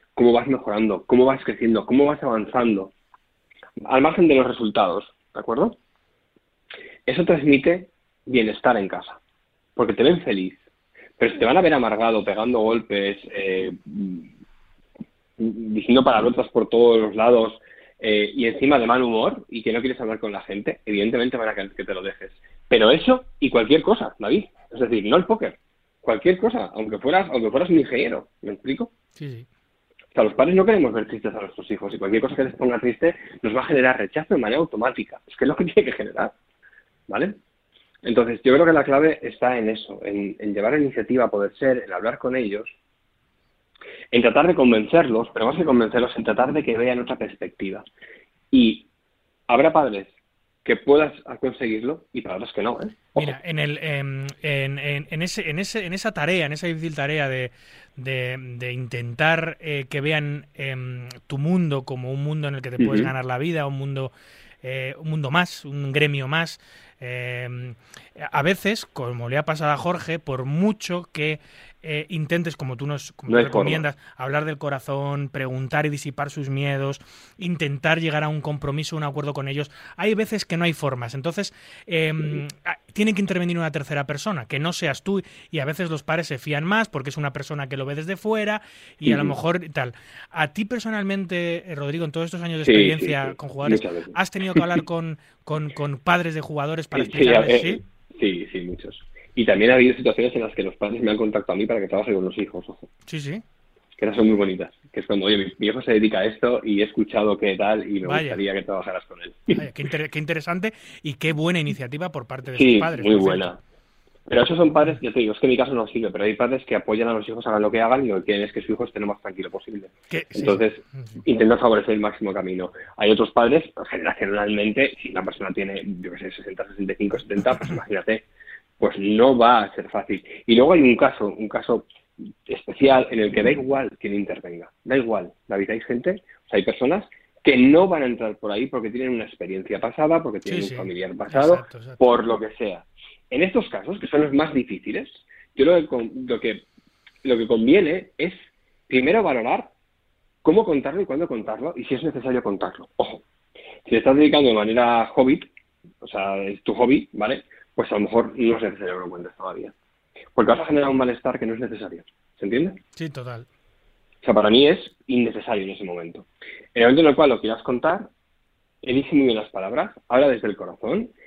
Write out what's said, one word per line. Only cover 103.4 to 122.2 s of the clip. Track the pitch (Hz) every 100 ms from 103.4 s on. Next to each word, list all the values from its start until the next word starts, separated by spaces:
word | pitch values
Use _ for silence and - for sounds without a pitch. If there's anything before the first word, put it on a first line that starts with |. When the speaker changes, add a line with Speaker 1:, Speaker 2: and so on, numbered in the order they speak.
| - _ _ _ _ -
Speaker 1:
Que | 107
esas | 110
son | 110
muy | 104
bonitas, | 98 92 87 _ _
que | 110
es | -
cuando, | 101 95
"Oye, | 101
mi, | 92 -
mi | 104
hijo | 117
se | 127
dedica | 110 107 107
a |
esto | 107 110 120 123
y | 113 101
he |
escuchado | 107 - 107 110 104 98
que | 104 95
tal | 104 107 90
y | 98
me | 90
Speaker 2:
Vaya. | 151 151
Speaker 1:
gustaría | 92 98
que | 98
trabajaras | 95 95 98 92
con | - 87
él". | 90 - -
Speaker 2:
Vaya, | 170 147
qué | -
inter-, | 143 147 151
qué | 151
interesante | 151 165 151 180 214 - - -
y | 151
qué | 131 156
buena | 151 165 180
iniciativa | 147 131 123 147 180
por | 151 117
parte | 127 127
de | 123
Speaker 1:
Sí, | 131
Speaker 2:
sus | 110
padres, | - 117
Speaker 1:
muy | 101
Speaker 2:
perfecto. | 107 95
Speaker 1:
buena. | 92 92 90 _ _ _ _ _ _ -
Pero | 196
esos | 196 170
son | 160
padres, | 160 156 139
ya | 120
te | 127
digo, | 110
es | 107
que | 131
en |
mi | 123
caso | 127
no | 127 110
sirve, | 120 107
pero | 101
hay | 104
padres | 104 120 131
que | - 107
apoyan | - 110 117
a |
los | 113 107
hijos, | 113 117
hagan | 107
lo | 104
que | 113
hagan, | 113 131
y | 127
lo | 95
que | 87
quieren | 101
es | 104
que | 113
su | -
hijo | 107
esté | 120 104
lo | 104
más | 101
tranquilo | 104 92 90
posible. | 98 - 104 92 _ _
Speaker 2:
Que, | - -
sí, | 107
Speaker 1:
Entonces, | 107 98 110 -
Speaker 2:
sí. | -
Sí, | 135 117
sí. | -
Speaker 1:
intentan | - 110 110 120
favorecer | 120 107 101
el | 107
máximo | 104 -